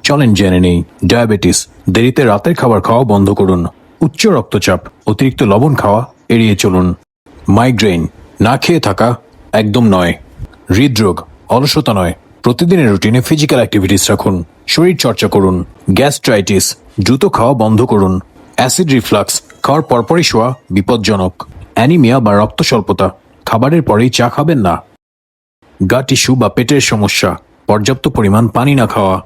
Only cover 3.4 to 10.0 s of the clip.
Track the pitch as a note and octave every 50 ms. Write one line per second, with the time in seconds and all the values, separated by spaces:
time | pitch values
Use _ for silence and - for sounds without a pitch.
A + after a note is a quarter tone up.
3.4 | G2+ F#2+ F#2 F2+ E2 - - _ _ _ _ _ - - - - - A3 F3+ B2
4.4 | G2 - - G#2 - - F#2 F2 - - _ _ _ - G#2 - C#3 C3 B2 -
5.4 | C3+ G#2 G2 G#2+ C3 D#3 C#3 - - G#2 G2+ A2+ C3 - _ _ _ - A#2 A#2
6.4 | A2+ A2 G2+ F#2 - G2+ F2+ F#2 F2+ F2+ - - _ _ _ _ _ - - -
7.4 | - - G2 G#2+ A#2+ C3 B2+ G2+ A2 G#2 F2+ E2+ D#2 D2+ _ - - - - -
8.4 | G2+ A2 C3 C3 - - E3+ D#3 - G#2+ G2 - G#2+ A#2+ A#2+ - _ _ _ -
9.4 | - - - A2 A2 G#2+ G2+ B2 A#2+ G#2+ F#2+ F#2